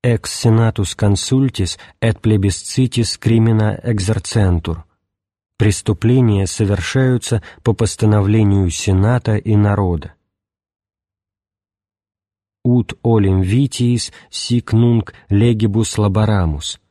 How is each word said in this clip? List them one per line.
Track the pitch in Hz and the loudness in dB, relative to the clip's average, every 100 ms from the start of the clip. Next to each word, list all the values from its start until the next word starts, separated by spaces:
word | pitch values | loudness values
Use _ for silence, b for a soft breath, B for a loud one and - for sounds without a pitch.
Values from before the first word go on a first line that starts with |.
«Ex | 123 113 | 0 -2
senatus | - - 120 110 113 - 98 - | -4 -2 2 2 2 -2 -6 -2
consultis | 104 98 - 131 135 - 92 - B _ | 0 0 0 0 0 -2 -6 -6 B _
et | 117 - | -4 -2
plebiscitis | 110 107 98 - - - 127 - 113 - | 0 2 0 -2 -6 -2 0 0 -4 -2
crimina | - 113 113 110 107 98 | 0 2 4 2 0 -2
exercentur». | - 107 92 110 - 113 95 87 82 82 - _ _ _ _ _ _ _ | -4 -2 -2 -4 -2 0 2 0 -2 -8 -12 _ _ _ _ _ _ _
«Преступления | 107 - - 104 113 127 120 101 95 | 0 0 -4 -2 0 2 2 0 -2
совершаются | - 101 101 - 131 131 123 - 113 B B | -2 -2 -2 -2 -2 0 -2 -2 -6 B B
по | - | -4
постановлению | 101 110 - 107 107 98 110 104 98 92 | -2 -2 0 2 2 2 2 2 2 0
Сената | - - 92 104 123 - 104 | -2 0 2 2 0 0 -4
и | 110 104 | 0 2
народа». | 104 101 95 85 - _ _ _ _ _ _ _ _ _ _ _ _ _ _ _ _ _ _ _ _ _ _ _ _ _ 120 | 2 0 0 -2 -8 _ _ _ _ _ _ _ _ _ _ _ _ _ _ _ _ _ _ _ _ _ _ _ _ _ 0
«Ut | 123 - - | 0 0 -4
olim | 120 113 98 95 | 0 2 2 2
vitiis | 92 117 139 - 120 120 - B B | 0 0 -2 -2 -2 -2 -4 B B
sic | - - 120 - | -14 -4 -4 0
nunc | 110 120 117 - B B | 2 4 2 -2 B B
legibus | 101 117 110 110 104 107 - | 2 2 2 0 0 -2 0
laboramus». | 104 98 110 104 85 73 - - _ | 0 2 0 0 0 -4 -8 -14 _